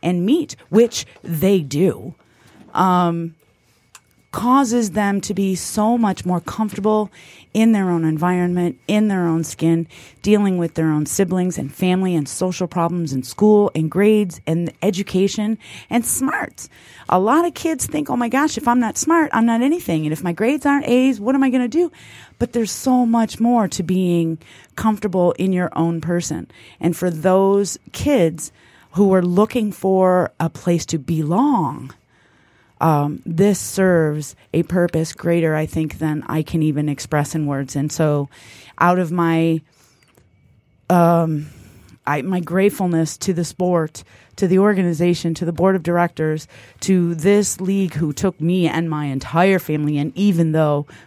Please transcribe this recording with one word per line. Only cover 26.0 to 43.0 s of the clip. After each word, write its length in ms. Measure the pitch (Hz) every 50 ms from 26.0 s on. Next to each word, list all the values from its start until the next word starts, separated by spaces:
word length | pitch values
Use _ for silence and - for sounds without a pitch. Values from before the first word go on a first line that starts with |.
person. 460 | 156 165 170 175 170 - 147 101 - - _ - - - - _
And 160 | - 175 165
for 140 | - 180 180
those 680 | 165 156 151 185 185 190 196 196 202 202 202 - - - _ -
kids 600 | - - - 294 294 226 170 160 165 160 - - - _ _ _ _ _ _ _
who 180 | - 185 208 190 190
are 80 | 185
looking 500 | 175 180 175 202 214 - - 247 214 208
for 600 | - - - 190 190 185 185 185 180 180 160 - - -
a 120 | 160 156
place 340 | - - - 180 175 160 -
to 120 | - 165 156
belong, 960 | - - 165 160 151 147 170 214 269 294 262 196 156 117 - - 131 131 - _ _ _ _ _ _ _ _ _ _ _ _ _ _ _ _ _
um, 420 | - 165 151 147 143 147 - - -
this 320 | - 165 160 196 208 196 -
serves 760 | - - - 190 190 185 175 165 156 151 147 151 143 - - _ _ _
a 100 | - 156 165
purpose 480 | - 175 185 175 165 - 160 165 -
greater, 420 | - - - 170 170 170 165 160 156
I 120 | 156 156
think, 320 | 151 - 160 156 147 - -
than 260 | 160 156 151 151 -
I 160 | - - 160
can 200 | 151 - - 165
even 260 | 156 156 139 147 151 151
express 460 | 143 - - - 156 147 147 - -
in 120 | 156 151
words. 300 | 143 139 135 139 131 -
And 140 | 143 147 151
so 380 | - - 160 151 147 143 143 - - - - - - - - - - -
out 200 | 170 175 180 185
of 120 | 180 156
my, 500 | 175 180 170 165 165 165 165 165 165 160 - _ _ _ _ _ _ _ _ _ _ _ _ _ _ _ _ _ _ _ _ _ _ _ _ -
um, 600 | 180 175 170 170 170 170 165 160 156 147 151 151 - - - - - - - - - _ _
I, 160 | 127 147 151
my 180 | - 190 185 180
gratefulness 760 | 165 156 175 190 196 202 196 - 190 180 170 160